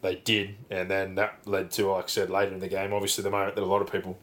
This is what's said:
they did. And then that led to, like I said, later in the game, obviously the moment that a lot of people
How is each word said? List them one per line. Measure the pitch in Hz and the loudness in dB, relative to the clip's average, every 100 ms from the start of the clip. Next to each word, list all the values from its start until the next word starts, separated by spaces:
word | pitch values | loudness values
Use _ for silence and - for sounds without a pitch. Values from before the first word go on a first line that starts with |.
they | 95 90 | -2 -2
did. | - 107 98 104 - | 2 0 0 -8 -6
And | 95 92 | -4 0
then | 98 95 92 | 0 0 0
that | 104 - - | 0 -2 -2
led | 98 92 | -2 0
to, | - 101 | 0 2
like | 95 90 | 2 0
I | |
said, | - 90 | -2 2
later | 95 101 | 2 2
in | 95 | 0
the | 92 | -4
game, | 95 98 | -2 0
obviously | 104 98 - | 0 0 -2
the | 98 | 0
moment | 101 98 101 | 0 0 0
that | |
a | 95 | 2
lot | 101 | 2
of | 98 | 2
people | 101 92 90 | -2 -6 -12